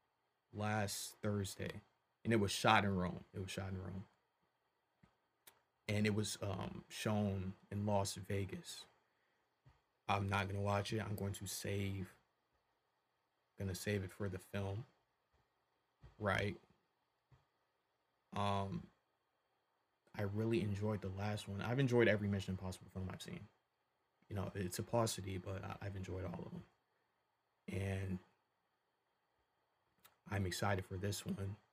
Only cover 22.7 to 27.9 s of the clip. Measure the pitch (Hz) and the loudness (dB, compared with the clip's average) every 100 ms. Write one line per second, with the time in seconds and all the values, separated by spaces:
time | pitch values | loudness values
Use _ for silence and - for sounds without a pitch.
22.7 | 92 101 95 92 90 - - 101 _ _ | -6 -8 -6 -6 -6 -8 -10 -12 _ _
23.7 | _ _ _ _ _ _ 101 85 101 90 | _ _ _ _ _ _ -4 -4 -2 -4
24.7 | - 104 120 113 - 98 95 98 95 104 | -4 0 2 2 0 -4 -6 -6 -6 -6
25.7 | - 101 98 92 92 90 87 - 170 - | -8 -6 -6 -6 -6 -6 -6 -8 -10 -14
26.7 | _ _ _ _ _ _ _ _ _ - | _ _ _ _ _ _ _ _ _ -8
27.7 | 95 98 | -4 0